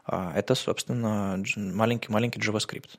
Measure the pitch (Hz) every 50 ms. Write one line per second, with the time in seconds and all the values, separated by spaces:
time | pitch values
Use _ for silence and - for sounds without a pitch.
0 | - - - 90 92 87 80 95 - - 131 - - - - - - - 127 120
1 | 113 107 107 104 101 98 95 95 98 - - 107 104 95 87 101 113 117 120 117
2 | - - 107 107 117 120 - 110 104 110 104 107 - - - - - - -